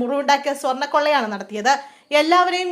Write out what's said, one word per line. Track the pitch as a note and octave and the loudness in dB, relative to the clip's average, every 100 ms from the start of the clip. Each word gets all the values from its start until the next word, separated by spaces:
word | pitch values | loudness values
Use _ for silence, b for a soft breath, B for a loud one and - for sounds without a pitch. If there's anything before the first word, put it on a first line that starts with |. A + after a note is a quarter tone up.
മുറിവുണ്ടാക്കിയ | A#3+ C#4+ C#4+ C#4 C#4+ C#4+ | -2 -2 2 2 2 -4
സ്വർണ്ണക്കൊള്ളയാണ് | C4+ C4 C#4+ D4+ D4 C#4+ A3 | -2 -2 0 0 2 0 0
നടത്തിയത്. | G3 G3+ G#3+ A3+ C#4 C#4 B B D4 | -8 -8 -10 -4 -6 -6 B B 0
എല്ലാവരെയും | D#4 F4+ F4+ F4+ F#4 | 4 4 4 0 -2